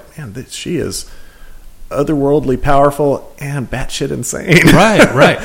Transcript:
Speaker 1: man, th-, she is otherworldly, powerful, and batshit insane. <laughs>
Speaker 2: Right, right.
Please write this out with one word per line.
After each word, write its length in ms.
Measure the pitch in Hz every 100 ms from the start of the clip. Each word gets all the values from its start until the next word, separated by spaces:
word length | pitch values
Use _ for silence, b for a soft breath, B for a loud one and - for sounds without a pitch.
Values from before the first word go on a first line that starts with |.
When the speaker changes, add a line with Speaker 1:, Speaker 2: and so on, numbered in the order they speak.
| - -
Speaker 1:
man, 160 | 139 113
th-, 160 | -
she 240 | - 180 170
is 320 | - 92 - b b b b b b - -
otherworldly, 720 | - 143 147 139 147 139 123
powerful, 720 | 147 139 143 143 143 127 - -
and 280 | 139 143 110
batshit 420 | 120 135 - 139
insane. 480 | 135 117 - - 170
<laughs> 100 | 160 139
Speaker 2:
Right, 320 | 220 196 -
right. 260 | 127 - -